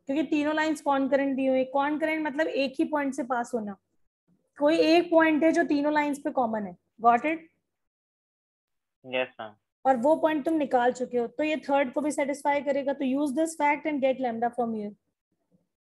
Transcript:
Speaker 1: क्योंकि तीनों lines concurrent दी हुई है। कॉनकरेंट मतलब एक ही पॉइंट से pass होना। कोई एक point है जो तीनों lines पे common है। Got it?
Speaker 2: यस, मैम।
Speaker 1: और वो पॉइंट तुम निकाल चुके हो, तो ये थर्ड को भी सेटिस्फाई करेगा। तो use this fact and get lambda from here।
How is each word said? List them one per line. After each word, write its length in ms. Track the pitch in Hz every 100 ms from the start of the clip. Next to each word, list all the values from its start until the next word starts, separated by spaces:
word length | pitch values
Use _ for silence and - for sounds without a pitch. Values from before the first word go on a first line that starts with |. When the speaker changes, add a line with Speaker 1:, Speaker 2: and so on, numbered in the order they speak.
| -
Speaker 1:
क्योंकि 140 | 277
तीनों 320 | - 302 294
lines 260 | 311 311 302
concurrent 560 | - 277 269 269 277 269
दी 100 | 262
हुई 120 | 262
है। 60 |
कॉनकरेंट 600 | 262 277 285 302 311 320 311
मतलब 200 | 277 320
एक 280 | - 269 277
ही 60 |
पॉइंट 300 | 320 302 277
से 80 | 269
pass 260 | 247 247 240
होना। 220 | 240 208 190 _ _ _ _ _ _ _ -
कोई 200 | 294 330
एक 320 | 311 339 339
point 340 | 330 320 311
है 80 | 320
जो 120 | 320
तीनों 280 | 339 294 294
lines 260 | 302 294 285
पे 120 | 302
common 360 | 262 233 220 202
है। 100 | 180 _ -
Got 260 | - 240 294
it? 120 | 320 - _ _ _ _ _ _ _ _ _ _ _ _ _ _ _
Speaker 2:
यस, 300 | 131 127 127 -
मैम। 140 | 110 - _ _
Speaker 1:
और 120 | 262 262
वो 200 | 254 320
पॉइंट 280 | 311 311
तुम 100 | 285
निकाल 380 | 320 269 247 247
चुके 260 | 247 247 247
हो, 80 | 233
तो 180 | -
ये 120 | 302 311
थर्ड 320 | - 277 269
को 80 | -
भी 100 | 285
सेटिस्फाई 500 | 294 277 285 294 285
करेगा। 300 | 285 277 269
तो 120 | 277 269
use 320 | 262 294 262
this 180 | 320 320
fact 300 | 294 294 311
and 160 | 294
get 180 | 262 262
lambda 300 | 254 226 233
from 240 | 240 233
here। 180 | 220 208 208 _ _ _ _ _ _ _ _